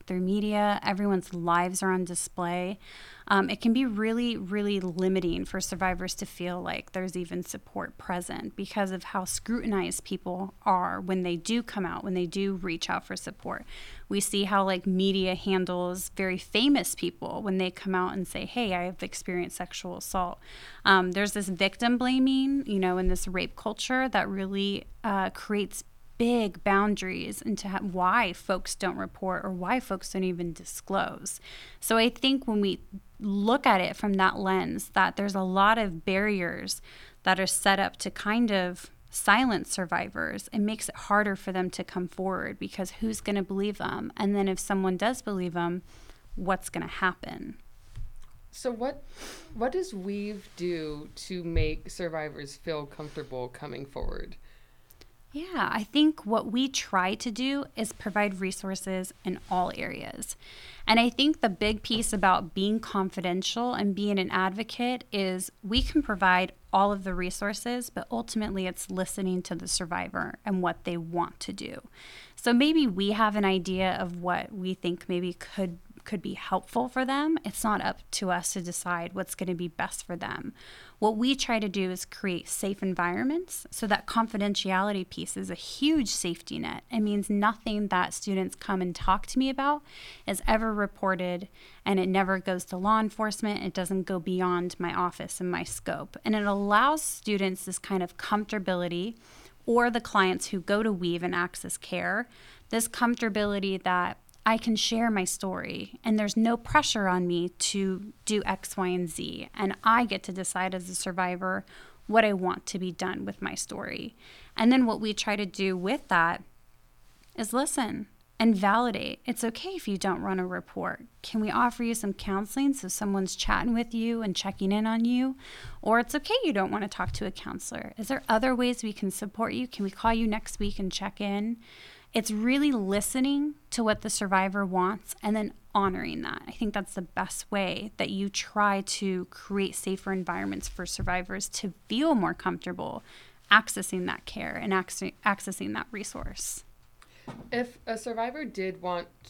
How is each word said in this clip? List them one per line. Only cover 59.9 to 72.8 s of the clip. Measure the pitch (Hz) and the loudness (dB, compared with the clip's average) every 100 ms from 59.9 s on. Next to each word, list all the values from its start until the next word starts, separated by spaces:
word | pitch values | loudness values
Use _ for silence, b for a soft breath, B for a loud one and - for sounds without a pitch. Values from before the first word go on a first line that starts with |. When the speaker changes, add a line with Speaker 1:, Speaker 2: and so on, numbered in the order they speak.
| - - - - - B B B B - | -6 -8 -8 -10 -12 B B B B 4
Speaker 1:
And | 226 | 6
I | 240 | 6
think | 247 285 311 | 4 4 4
the | 220 | 2
big | 175 208 214 | 2 0 0
piece | - 226 - | 0 0 2
about | 202 190 180 175 | 4 6 6 2
being | 196 202 220 | 0 2 2
confidential | - 202 185 - 180 185 - 233 247 | 0 -2 0 -2 0 0 0 0 0
and | - 202 | 2 0
being | 190 208 196 | 2 2 2
an | 180 | 2
advocate | 185 190 202 226 - 247 247 - | 2 2 0 -6 -2 -2 -2 -4
is | 202 190 185 - - | -2 0 -2 -6 -10
we | 190 247 | 0 2
can | - 311 | 4 2
provide | 277 190 185 180 185 - - | 2 4 6 6 4 -4 2
all | 196 202 | 4 4
of | 196 | 2
the | 190 | -2
resources, | 180 180 - 202 202 240 247 240 | -2 -2 -2 -4 -4 -4 -4 -4
but | - - | -10 -4
ultimately | 233 233 220 208 190 185 | -4 -2 -2 -2 -2 -2
it's | - - | -4 -6
listening | 185 185 - 190 180 | -4 -2 -2 0 0
to | - | -2
the | 170 180 | -6 -2
survivor | - 170 175 175 - - - | -2 -2 -4 -4 -4 -6 -6
and | 208 185 | -2 2
what | 175 170 | 2 0
they | 185 170 | -4 -4
want | 165 170 170 - | -2 -2 -2 -6
to | - | -10
do. | 202 - - - B B B B | -8 -10 -12 -16 B B B B
So | - 240 | -2 4
maybe | 240 294 320 | 6 6 6